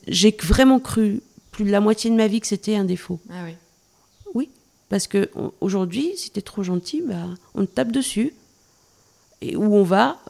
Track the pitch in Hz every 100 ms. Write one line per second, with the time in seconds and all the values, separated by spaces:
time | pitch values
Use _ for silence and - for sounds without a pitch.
0 | - 170 208 214 160 - 262 262 262 -
1 | 214 220 - - _ - 208 202 208 220
2 | 233 226 220 220 - 202 - 214 190 180
3 | - 170 - 180 170 165 _ _ _ _
4 | _ _ 415 277 294 _ _ _ _ 202
5 | - 202 - - - - 190 190 185 196
6 | 320 370 - 208 - - 185 180 175 302
7 | 339 175 175 180 _ - 196 - 247 240
8 | 262 - 254 - _ _ _ _ _ _
9 | _ _ _ _ - - 214 208 185 190
10 | 247 - -